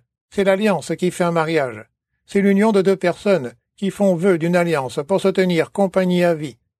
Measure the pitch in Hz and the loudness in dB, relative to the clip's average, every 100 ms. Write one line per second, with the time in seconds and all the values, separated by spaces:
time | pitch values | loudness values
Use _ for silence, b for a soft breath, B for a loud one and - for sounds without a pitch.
0 | _ _ _ - 196 190 214 170 - 165 | _ _ _ -2 0 2 0 -2 -4 -4
1 | 180 - 175 170 160 160 131 107 - _ | -4 -2 -2 0 0 0 -2 -6 -16 _
2 | _ _ _ 202 202 196 220 202 190 190 | _ _ _ 0 2 2 2 2 2 0
3 | 175 165 208 180 120 - _ - 196 - | -2 -2 0 0 -2 -14 _ -8 -6 0
4 | 202 170 196 170 170 175 170 151 127 151 | 0 2 2 2 2 0 0 -2 -2 -6
5 | 139 190 196 190 185 170 147 - 190 190 | -2 0 0 0 0 0 -2 0 0 0
6 | 185 180 175 156 147 110 _ | 0 2 2 0 -6 -14 _